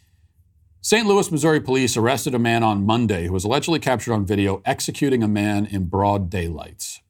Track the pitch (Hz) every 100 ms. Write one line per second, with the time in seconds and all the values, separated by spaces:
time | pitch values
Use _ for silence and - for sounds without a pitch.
0 | _ _ _ _ _ _ _ _ - 214
1 | 214 202 196 156 156 156 - 131 127 120
2 | 113 135 151 123 117 117 113 101 98 113
3 | 117 95 87 92 98 135 156 160 - 123
4 | - 110 98 104 98 95 - 135 - -
5 | 143 127 107 104 104 104 104 101 87 95
6 | 101 101 90 95 85 78 80 - - -